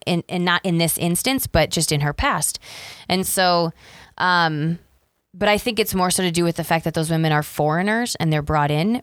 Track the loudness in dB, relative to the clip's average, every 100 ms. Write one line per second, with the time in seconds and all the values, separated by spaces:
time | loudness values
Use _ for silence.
0 | -2 -4 -2 -2 0 0 0 0 0 0
1 | -2 0 0 -2 0 0 0 0 0 0
2 | -2 -2 -2 0 -4 -6 -14 -18 -18 -20
3 | -4 -2 -2 2 4 4 2 -4 -20 -20
4 | -20 -2 2 4 2 2 -2 -2 -8 _
5 | _ _ _ -2 2 2 0 -4 -4 0
6 | 0 2 0 2 0 0 0 0 0 -2
7 | 0 0 2 2 -2 -2 0 0 0 -2
8 | -2 -2 0 0 0 0 2 2 0 -2